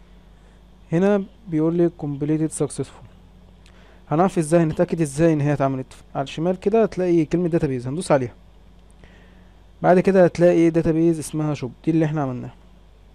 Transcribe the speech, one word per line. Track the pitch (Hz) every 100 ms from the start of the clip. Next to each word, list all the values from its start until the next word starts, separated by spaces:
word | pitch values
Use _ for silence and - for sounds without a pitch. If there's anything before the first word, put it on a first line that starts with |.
| - - - - - _ _ - -
هنا | 165 196 202 196 - -
بيقول | 156 160 170
لي | 170 170
completed | 147 143 147 156 156 -
successful. | 147 - 135 - - - - - - - - - - - -
هنعرف | 151 190 180
ازاي، | 151 175
هنتأكد | 160 151 175 165
ازاي | 156 139 165
ان | 156
هي | 143
اتعملت؟ | 143 135 135 131 - - 147
على |
الشمال | 139 - 170 185
كده | 202 220
هتلاقي | 214 - 180 170 151
كلمة | 170 180
داتابيز، | 165 147 131 123
هندوس | 147 190
عليها. | 147 123 - - - - - - - - - - - - - - -
بعد | 165 185
كده | 196 190 175
هتلاقي | - 175 175 165
داتابيز | 165 165 160 165 160
اسمها | 139 156 151
شوب، | 143 123 - -
دي |
اللي | 160 156
احنا | 151
عملناها. | 135 127 127 - - - - - -